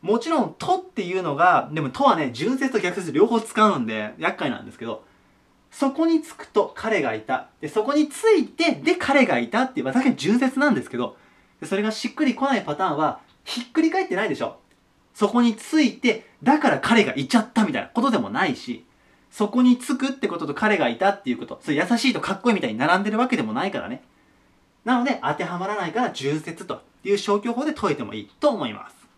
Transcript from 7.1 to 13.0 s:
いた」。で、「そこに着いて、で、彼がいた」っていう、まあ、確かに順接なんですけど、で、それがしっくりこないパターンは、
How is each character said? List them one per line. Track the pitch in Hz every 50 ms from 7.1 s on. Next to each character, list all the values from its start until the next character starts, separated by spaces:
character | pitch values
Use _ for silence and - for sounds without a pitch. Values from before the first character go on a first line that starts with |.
| 113
い | 107 -
た」。 | - 127 - - - _ _
で、 | - 151
「そ | - 214 214
こ | 247 285
に | 302 302 302
着 | - - - 453 440 349
い | 226
て、 | - - - 330 330 277
で、 | 143 - 311 359
彼 | 349 - - 277 285 254
が | - 147 120
い | 120 117
た」 | - - 262
っ | 254 -
て | -
い | 123
う、 |
ま | 131
あ、 | 135
確 | 247 262
か | 277
に | -
順 | - - - 214 247
接 | 262 254 254 262
な | 285 294
ん | 220
で | 135 120
す | -
け | -
ど、 | 120 120 104 - _ _ _ _ _ _ _ _ _
で、 | -
そ | 151 190
れ | 196 208
が | 214
し | 214 - -
っ | 233 -
く | - 302
り | 269 233
こ | - 269
な | 277 269
い | 208 -
パ | - 147
タ | - 190 185
ー | -
ン |
は、 | 147